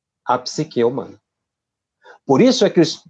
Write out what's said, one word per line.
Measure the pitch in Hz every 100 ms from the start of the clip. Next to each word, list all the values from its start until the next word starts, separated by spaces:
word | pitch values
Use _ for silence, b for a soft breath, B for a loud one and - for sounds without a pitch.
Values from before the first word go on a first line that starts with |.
| _ _
A | - 123
psique | - - 156 127
humana. | 117 131 - - _ _ _ _ _ _ _ _ b b
Por | - 131
isso | 247 254 202
é |
que | -
o |
es-, | 156 -